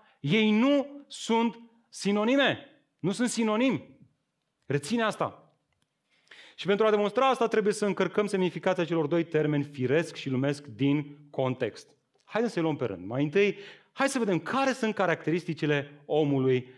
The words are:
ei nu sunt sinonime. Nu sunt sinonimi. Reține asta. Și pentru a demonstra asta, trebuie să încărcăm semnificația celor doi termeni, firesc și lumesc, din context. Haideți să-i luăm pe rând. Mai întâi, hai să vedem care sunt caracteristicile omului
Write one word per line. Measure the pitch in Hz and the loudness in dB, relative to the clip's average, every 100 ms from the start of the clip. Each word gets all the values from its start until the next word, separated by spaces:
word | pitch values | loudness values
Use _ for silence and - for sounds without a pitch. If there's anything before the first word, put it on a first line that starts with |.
| _ _ | _ _
ei | 143 214 214 | 0 2 4
nu | 214 262 285 262 - - | 4 4 2 0 -10 -18
sunt | - - 226 233 - - _ _ | -12 0 2 0 -4 -20 _ _
sinonime. | - 196 208 214 277 247 120 - _ _ - | -6 -2 0 2 4 2 0 -8 _ _ -6
Nu | 165 | -4
sunt | 202 247 | -2 -2
sinonimi. | - 226 214 262 147 - - - _ _ _ _ _ - | 0 0 2 2 0 -6 -20 -20 _ _ _ _ _ -6
Reține | 139 - 233 | -4 -2 -2
asta. | 220 - 135 - _ _ _ _ _ _ _ _ _ - - - | 0 -2 -6 -6 _ _ _ _ _ _ _ _ _ -20 -20 -10
Și | 165 | -2
pentru | 202 220 | 2 4
a | |
demonstra | 208 208 220 269 | 4 2 2 2
asta, | 240 226 | 2 2
trebuie | 220 202 | 2 0
să | 202 208 | 0 -2
încărcăm | 190 190 - 208 | 0 0 0 0
semnificația | 190 180 160 190 185 | 0 0 0 -2 0
celor | 165 165 143 | 0 0 0
doi | 170 | 0
termeni, | 170 156 151 147 | 0 0 2 0
firesc | 143 - 123 151 165 - | -2 -4 0 2 0 -8
și | 139 | -4
lumesc, | 127 139 143 | -2 -2 -2
din | - 107 139 147 147 - - | -8 -2 0 0 -2 -14 -12
context. | - 131 127 113 - - _ _ _ | -4 -2 -2 -4 -6 -20 _ _ _
Haideți | - 214 233 | -6 -2 -2
să-i | 180 | 0
luăm | 160 143 | -2 -2
pe | |
rând. | 120 90 92 | -4 -6 -6
Mai | 123 | -2
întâi, | 151 196 202 - - - _ | 0 2 2 0 -12 -20 _
hai | - 269 | -2 0
să | 269 | 0
vedem | 208 165 | 0 0
care | - 254 269 | 0 0 0
sunt | 254 220 | 0 -2
caracteristicile | 208 180 156 - 175 160 151 151 143 139 - - | 0 0 0 0 -2 -2 -4 0 0 -2 -12 -2
omului | 151 147 139 131 127 123 | 0 2 2 4 2 0